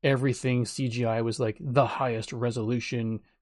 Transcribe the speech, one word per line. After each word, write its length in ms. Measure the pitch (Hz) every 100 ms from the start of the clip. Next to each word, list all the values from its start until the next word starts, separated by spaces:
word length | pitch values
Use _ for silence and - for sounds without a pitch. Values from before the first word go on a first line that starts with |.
everything 640 | 143 135 135 120 131 123
C 240 | 117 - 127
G 160 | 117
I 180 | 117 113
was, 180 | 117 113
like, 160 | 110 -
the 260 | 151 127 120
highest 460 | - 131 113 -
resolution 880 | 120 120 117 110 120 - 120 113 110 - _